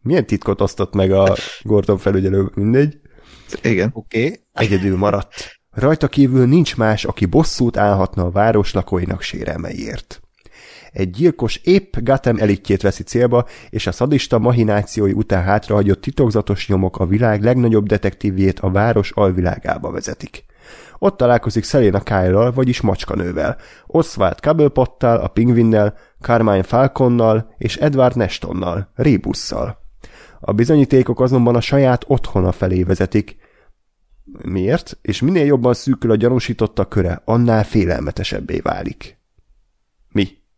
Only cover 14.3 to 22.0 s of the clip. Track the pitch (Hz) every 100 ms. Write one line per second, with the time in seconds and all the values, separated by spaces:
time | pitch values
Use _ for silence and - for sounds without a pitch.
14.3 | 120 110 123 107 104 101 - 101 104 110
15.3 | 98 90 104 - 104 101 98 - - 127
16.3 | 107 - 101 - 98 95 - 90 101 117
17.3 | 107 107 127 120 110 101 104 101 - 104
18.3 | 95 95 95 98 95 110 113 98 - 101
19.3 | 92 90 - - - - 90 - - -
20.3 | - - _ - - - - 196 190 123
21.3 | 120 - 110 104 143 110 95